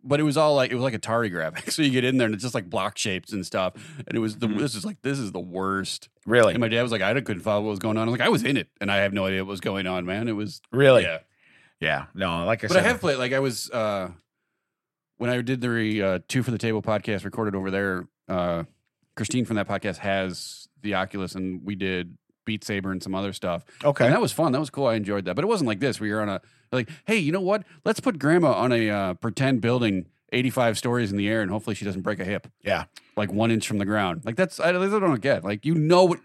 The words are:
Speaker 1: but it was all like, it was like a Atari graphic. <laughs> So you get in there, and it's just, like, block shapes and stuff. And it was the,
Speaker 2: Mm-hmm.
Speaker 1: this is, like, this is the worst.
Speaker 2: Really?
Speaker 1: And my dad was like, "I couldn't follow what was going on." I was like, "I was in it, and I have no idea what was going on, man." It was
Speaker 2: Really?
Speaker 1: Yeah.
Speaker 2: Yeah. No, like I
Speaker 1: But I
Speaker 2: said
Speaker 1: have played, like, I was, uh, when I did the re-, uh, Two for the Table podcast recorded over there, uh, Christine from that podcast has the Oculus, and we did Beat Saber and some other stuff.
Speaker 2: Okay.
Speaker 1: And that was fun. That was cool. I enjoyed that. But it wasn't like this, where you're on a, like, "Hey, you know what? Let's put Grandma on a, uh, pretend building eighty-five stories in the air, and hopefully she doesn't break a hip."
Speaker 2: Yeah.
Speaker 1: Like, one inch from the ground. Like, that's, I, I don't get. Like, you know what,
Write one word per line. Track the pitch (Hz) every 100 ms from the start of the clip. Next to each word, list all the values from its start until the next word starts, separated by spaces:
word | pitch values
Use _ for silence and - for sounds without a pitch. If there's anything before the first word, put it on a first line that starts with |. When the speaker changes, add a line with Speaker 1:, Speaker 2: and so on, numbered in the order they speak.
Speaker 1:
but | 131 143
it |
was | 151 143
all | 151
like, | 143 127
it | 120
was |
like | 131
a | 110
Atari | - 117 113
graphic. | 87 80 85 -
<laughs> |
So | -
you | 147
get | 131
in | 123 127
there, | 113
and |
it's | 104
just, | 123
like, | 113 87
block | 95 101 -
shapes | 107 92 -
and | 104
stuff. | 87 104 92 - - 147 -
And | 117
it |
was | 110 110
the, | 113
Speaker 2:
Mm-hmm. | 104
Speaker 1:
this | 143 110
is, | 208
like, | 208
this | 131 139
is | 107
the | 90
worst. | 90 90 95 95 90 - - _
Speaker 2:
Really? | - 120 107
Speaker 1:
And | 90
my | 117
dad | 117
was | 123
like, | 110
"I | 95 127
couldn't | 120 92
follow | 95 104
what | 107
was | 101
going | 110 110
on." | 113
I |
was | 120
like, | 135
"I |
was | 185
in | 120 131
it, | 85 _
and | 101
I | 101
have | 101
no | 101 95
idea | 95
what | 95
was | 98
going | 110 98 92
on, | 92 90
man." | 98 117
It | 104
was | 104 - _
Speaker 2:
Really? | 120 139 123
Speaker 1:
Yeah. | 90 80 _ _ _ _ _ _
Speaker 2:
Yeah. | 78 71 73
No, | 90 92 85
like | - 113
I | 110
Speaker 1:
But | 185
I |
Speaker 2:
said | 202
Speaker 1:
have | 247
played, | 175 135
like, | 123
I | 135
was, | 139 110 -
uh, | 123 107 101 90 87 _ _ _ _ _ _ _ _ _ _
when | 123
I | 123
did | 120 131
the | 123
re-, | 117 110 107
uh, | 98 90 -
Two | 131
for | 120
the | 110
Table | 117 110
podcast | 104 104 - 101
recorded | 98 117 107 95
over | 95
there, | 95 101 92 90 _ -
uh, | 92 87 85 82 _ _ _ _ -
Christine | 107 120
from | 113 107
that | 98
podcast | 101 104 85
has | 101 98 95 85 - - - _
the | 104
Oculus, | 95 95 101 90
and | 95 92 92
we | 92
did | 101 95 92 87 - _ _
Beat | - 107
Saber | - 101 95
and | 92
some | 95 95
other | 101
stuff. | 95 92 87 - -
Speaker 2:
Okay. | 147 143
Speaker 1:
And | 123
that | 208
was | 190
fun. | - 160
That | 131
was | 151
cool. | - 135
I |
enjoyed | 113 98 101
that. | 90
But | 90
it | 190
wasn't | 220 131
like | 98
this, | 139 -
where | 107
you're | 110
on | 104
a, | 95 _ _ _
like, | 127 113 -
"Hey, | - 220
you | 147
know | 185
what? | 185 214 - -
Let's | - 220
put | 269 170
Grandma | 139 175 156
on | 98 123
a, | 117 110
uh, | 104 95
pretend | 90 113 - 135 127
building | 117 123 117 92 85 _ _
eighty-five | 123 127 131 117 104
stories | 123 120 107
in | 101
the | 101
air, | 113
and | 98
hopefully | 104 -
she | 101
doesn't | 101 92
break | 92 95
a |
hip." | 92 98 - _
Speaker 2:
Yeah. | 98 90 78 - _ -
Speaker 1:
Like, | 104
one | 98 113
inch | 113 -
from | 107
the | 98
ground. | 107 95 87
Like, | 117 117
that's, | 185 -
I, | 165
I |
don't | 180 196 214 190 120
get. | - 98
Like, | 90 104 143
you |
know | 165 151 180
what, | 185 170